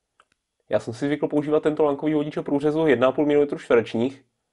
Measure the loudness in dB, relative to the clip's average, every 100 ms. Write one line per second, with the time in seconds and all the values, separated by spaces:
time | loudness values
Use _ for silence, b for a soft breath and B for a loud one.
0 | _ _ _ _ _ _ -4 -4 -4 -6
1 | -4 -2 -2 -2 0 0 0 0 0 0
2 | -2 -2 -2 -6 -4 -2 0 2 2 4
3 | 2 2 2 2 2 -2 2 2 2 -2
4 | -2 -4 _ _ _